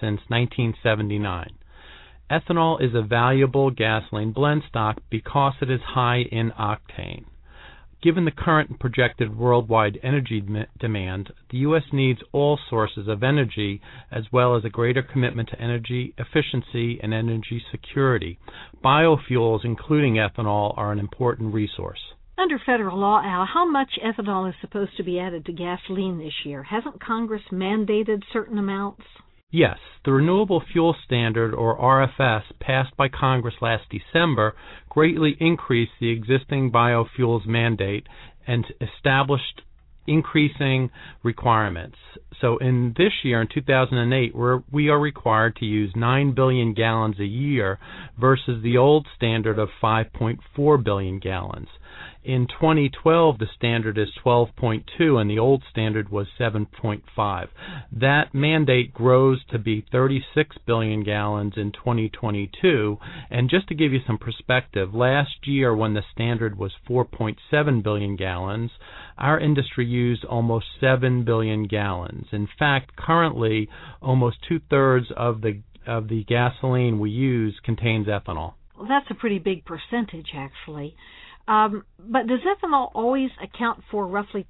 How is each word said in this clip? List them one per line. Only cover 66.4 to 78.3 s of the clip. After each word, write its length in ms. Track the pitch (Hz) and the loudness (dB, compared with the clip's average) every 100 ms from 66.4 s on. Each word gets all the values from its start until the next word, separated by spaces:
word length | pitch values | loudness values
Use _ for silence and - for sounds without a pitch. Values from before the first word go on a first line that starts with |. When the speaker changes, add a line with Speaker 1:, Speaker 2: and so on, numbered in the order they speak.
| 113 98 | -2 -4
Speaker 1:
was 140 | 98 - - | -8 -8 -4
four 180 | 123 | -2
point 340 | 120 - 110 104 - | -2 -4 -6 -6 -2
seven 300 | 147 151 123 | 0 2 2
billion 340 | 104 104 101 | 0 -2 -2
gallons, 580 | 98 95 90 95 107 117 - - - - - | -4 -4 -4 -4 -6 -6 -10 -20 -20 -18 -4
our 240 | 135 156 | 0 2
industry 460 | 147 143 131 - 120 | 2 0 0 -2 -2
used 380 | 123 120 117 | 0 0 -2
almost 420 | - 120 117 113 - - | -4 -2 0 0 -4 -2
seven 440 | 131 131 127 123 | 2 2 2 2
billion 420 | 117 113 110 107 104 | 2 0 0 -2 -2
gallons. 600 | 104 101 90 90 - - | -2 -2 -4 -8 -10 -8
In 180 | 104 104 - | -6 -6 -2
fact, 360 | 147 135 - | 0 0 -2
currently, 760 | - - 165 165 117 113 110 107 - - - | -8 0 2 2 0 0 0 -4 -10 -20 -8
almost 340 | 135 131 120 - - | 0 2 2 0 -4
two-thirds 600 | 165 - 139 135 127 117 - | -4 0 2 4 4 0 -4
of 240 | 120 113 | -2 -2
the, 220 | 110 104 107 - - | -4 -4 -10 -16 -8
of 220 | 117 110 | -6 -4
the 160 | 113 | -4
gasoline 720 | 104 120 123 127 131 127 123 107 | 0 2 2 0 0 2 2 0
we 120 | 104 | -2
use 480 | 110 135 120 110 101 | 0 0 0 0 -4
contains 420 | - 113 117 110 104 | -4 -2 0 0 0
ethanol. 460 | 101 - | -4 -4